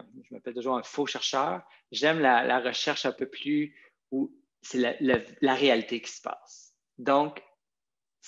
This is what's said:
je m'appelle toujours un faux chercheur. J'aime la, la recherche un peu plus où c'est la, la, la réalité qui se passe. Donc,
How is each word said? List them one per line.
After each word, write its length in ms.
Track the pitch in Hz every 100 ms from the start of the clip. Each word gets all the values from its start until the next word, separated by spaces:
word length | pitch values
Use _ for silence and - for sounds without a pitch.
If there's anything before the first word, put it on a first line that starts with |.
| - -
je 100 | -
m'appelle 220 | 113 -
toujours 220 | 120 120 127
un 80 |
faux 220 | - - 139
chercheur. 540 | 135 - 135 147 180 - - _
J'aime 300 | 113 147 160
la, 240 | 139 120
la 160 | 123 123
recherche 440 | 123 113 - 143
un 80 | 135
peu 160 | - 135
plus 480 | - 143 147 147 - - _ _
où 200 | 131 135 - _ _
c'est 160 | - 127
la, 160 | 120 -
la, 180 | 131 120 107 -
la 140 | 139
réalité 460 | 131 139 117 110 120
qui 120 | -
se 100 | -
passe. 500 | - - - - - _ _ -
Donc, 440 | 123 139 151 147 - _ _ _ _ _ _ _